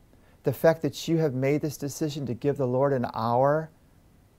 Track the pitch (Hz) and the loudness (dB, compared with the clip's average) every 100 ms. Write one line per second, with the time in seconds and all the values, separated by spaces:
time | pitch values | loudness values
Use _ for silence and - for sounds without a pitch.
0 | _ _ - - - 127 165 160 143 - | _ _ -20 -6 -4 2 4 4 0 -6
1 | - 165 156 127 135 147 151 131 143 - | -2 0 2 0 0 0 -2 -6 -8 -4
2 | 156 143 127 117 143 139 127 127 143 131 | -4 -4 -6 -4 -2 0 0 2 2 2
3 | 117 - 113 120 135 156 160 - _ _ | -2 -4 0 2 4 2 -2 -12 _ _
4 | _ _ _ | _ _ _